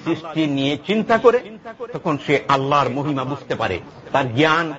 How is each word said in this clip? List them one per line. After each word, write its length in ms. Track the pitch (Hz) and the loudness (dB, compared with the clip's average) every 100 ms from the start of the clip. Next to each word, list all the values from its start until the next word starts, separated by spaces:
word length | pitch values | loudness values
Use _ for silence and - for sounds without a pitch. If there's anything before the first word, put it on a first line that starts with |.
| - | -2
সৃষ্টি 420 | 151 160 151 156 | -4 -4 -2 0
নিয়ে 300 | 139 139 143 - | 0 0 -2 -2
চিন্তা 300 | 220 220 226 | 0 2 4
করে, 400 | 233 240 220 220 233 220 233 | 6 4 0 -16 -18 -14 -12
তখন 240 | 170 175 143 | -6 -2 -2
সে 220 | - 139 - | 2 0 2
আল্লাহর 420 | 139 135 147 131 | 0 2 2 2
মহিমা 340 | 127 147 135 | -2 -4 -4
বুঝতে 320 | 131 139 - 117 | -4 -6 -6 -4
পারে, 240 | 110 87 - - - | -2 -4 -8 -20 -4
তার 240 | 135 131 117 | -2 0 2
জ্ঞান 380 | 156 160 165 | 4 4 0